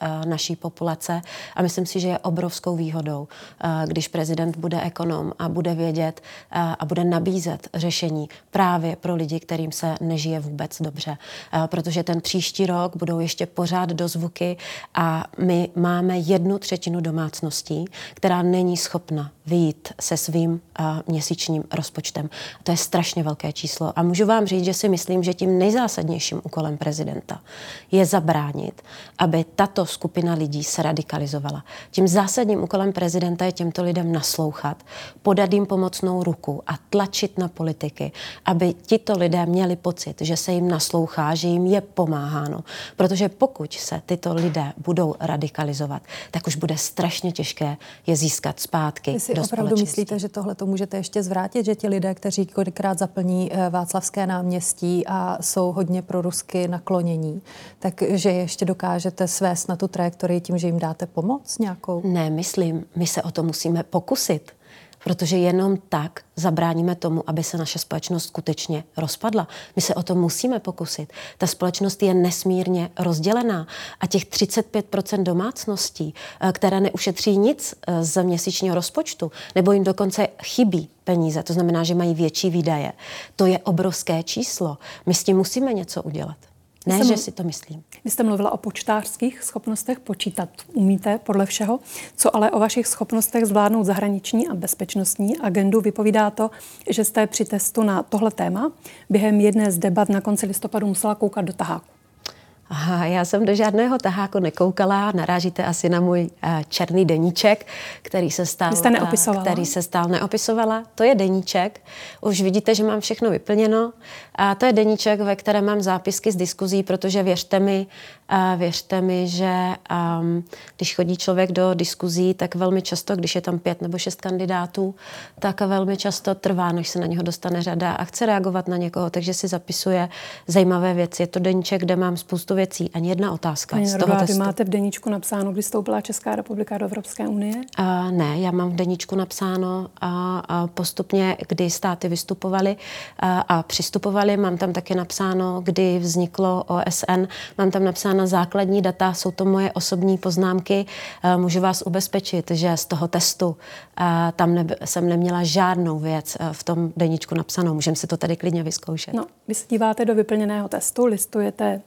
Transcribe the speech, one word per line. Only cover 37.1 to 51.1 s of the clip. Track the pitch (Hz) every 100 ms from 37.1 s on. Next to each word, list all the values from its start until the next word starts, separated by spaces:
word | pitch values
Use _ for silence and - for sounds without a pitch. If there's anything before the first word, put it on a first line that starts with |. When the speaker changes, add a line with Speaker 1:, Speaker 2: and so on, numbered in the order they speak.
| - 196 -
Speaker 1:
na | 175
politiky, | - 160 151 151 - 147 - - - -
aby | 170 180
tito | 170 - 220 220 196
lidé | 175 175 170
měli | 180 180 175
pocit, | 180 175 - -
že | 151 165
se | -
jim | 175 180
naslouchá, | 160 - 170 160 - 151 160
že | 175
jim | 175 180
je | 202
pomáháno. | 196 - 165 151 143 151 147 - - - - -
Protože | 185 185 196
pokud | 202 269 - 156
se | - - 165 -
tyto | 175 175
lidé | 165 170 156 143 -
budou | 156 170 160 151
radikalizovat, | 160 151 147 - 147 143 143 143 - - -
tak | 175 175
už | 147
bude | 165 160
strašně | - - 175 - 185
těžké | 170 147 - 151 147 - - -
je | 160
získat | 156 - 147 -
zpátky | - 170 151 - -
Speaker 2:
Vy | 214
si | -
Speaker 1:
do | 160
Speaker 2:
opravdu | 196 220 214
Speaker 1:
společnosti. | 214 208 -
Speaker 2:
myslíte, | 202 208
že | 202
tohle | 208 202 202
to | 190
můžete | 190 196 196
ještě | 160